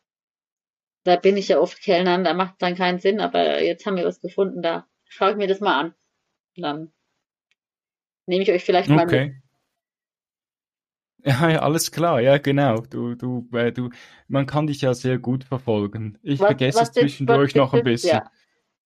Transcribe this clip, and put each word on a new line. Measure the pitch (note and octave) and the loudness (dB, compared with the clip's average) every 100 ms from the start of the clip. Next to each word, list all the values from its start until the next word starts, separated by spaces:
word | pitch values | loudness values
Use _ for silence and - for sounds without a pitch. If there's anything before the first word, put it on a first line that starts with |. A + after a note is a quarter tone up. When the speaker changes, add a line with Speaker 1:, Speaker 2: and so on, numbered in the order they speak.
| _ _ _ _ _ _ _ _ _ _ | _ _ _ _ _ _ _ _ _ _
Speaker 1:
da | F3+ F3 | 0 2
bin | F#3+ G3+ | 2 2
ich | F#3+ | 2
ja | D3+ | 2
oft | F3 - | 0 -2
Kellnern, | - F3 F#3 F3+ | 0 0 2 2
da | F3 | 0
macht's | F3 F#3 - | -2 -4 -4
dann | F3+ | -4
keinen | F3+ F3+ F3+ | -2 -2 0
Sinn, | F#3+ G#3 | 0 0
aber | F3 F3 D#3+ D3 | -2 0 0 0
jetzt | D#3+ F3 G#3+ | -2 -4 -6
haben | F#3 | -4
wir | |
was | F3 F3+ | -4 -6
gefunden, | F3+ - F#3+ F3+ | -6 -4 -4 -4
da | E3 E3+ - _ _ | -6 -6 -10 _ _
schau | - F#3+ | -4 -2
ich | G#3+ | 0
mir | G3 | -2
das | G3 | -2
mal | G3+ C#3 | 0 -2
an. | E3 - _ _ _ _ _ - | -4 -10 _ _ _ _ _ -12
Und | |
dann | D#3 D3+ D#3+ _ _ _ _ _ _ _ _ _ _ _ _ _ - | -8 -8 -12 _ _ _ _ _ _ _ _ _ _ _ _ _ -4
nehme | F3+ | 0
ich | G3 | 2
euch | F3+ | 0
vielleicht | - F#3 C#3+ | 2 0 4
mal | D#3 F3 | 4 4
mit. | B2+ | 0
Speaker 2:
Okay. | C#3 C3+ _ _ _ _ _ _ _ _ _ _ _ _ _ _ _ _ _ _ | -2 -8 _ _ _ _ _ _ _ _ _ _ _ _ _ _ _ _ _ _
Ja, | - C3 E3 | -2 2 2
ja, | D#3 | 2
alles | C3 D#3+ - | 2 0 -4
klar, | - E3+ C#3 | -2 0 2
ja, | B2+ C#3+ | 4 4
genau. | C#3+ C#3 C#3+ A2 | 2 2 2 0
Du, | - A#2+ A#2+ | -4 -8 -8
du, | A#2+ B2+ B2 B2 | -8 -6 -6 -6
äh, | A#2 A#2 | -2 -2
du, | A#2+ B2 - - - - | -2 -8 -10 -20 -20 -4
man | C3+ C3+ | -2 -2
kann | D3 D3+ | -2 -2
dich | C#3+ | -2
ja | C3+ | -2
sehr | B2 B2+ B2+ | 0 -2 -2
gut | A#2+ C3 | -2 -4
verfolgen. | - B2+ - G#2 G2+ A2 A2 G#2 | -4 -6 -2 -2 -2 -6 -12 -8
Ich | F#3+ C#3+ | -4 0
Speaker 1:
Was, | |
Speaker 2:
vergesse | G3+ G#3+ F3+ A3+ | 2 2 0 2
Speaker 1:
was | A#3 | 0
Speaker 2:
es | |
Speaker 1:
den | - C#3+ | 2 0
Speaker 2:
zwischendurch | - C3 C#3 C#3 | 0 2 2 4
Speaker 1:
Sport | |
Speaker 2:
noch | D3 C3 | 2 2
ein | A#2 | 2
Speaker 1:
betrifft, | |
Speaker 2:
bisschen. | A#2 A#2 F3 C#3 | 0 0 0 0
Speaker 1:
ja. | - _ _ _ _ _ | -2 _ _ _ _ _